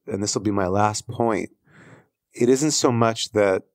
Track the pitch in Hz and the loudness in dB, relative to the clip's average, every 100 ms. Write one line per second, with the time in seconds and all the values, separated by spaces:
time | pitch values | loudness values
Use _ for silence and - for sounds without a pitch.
0 | - 104 104 127 101 101 92 98 107 107 | -10 -6 -4 -4 -2 0 0 2 0 -2
1 | - 110 117 101 - _ _ - - - | -8 -4 -2 -2 -6 _ _ -20 -20 -20
2 | _ _ _ - 123 131 151 147 143 117 | _ _ _ -2 2 2 2 0 0 2
3 | 113 113 - 107 101 92 - | 2 0 -4 0 2 0 -4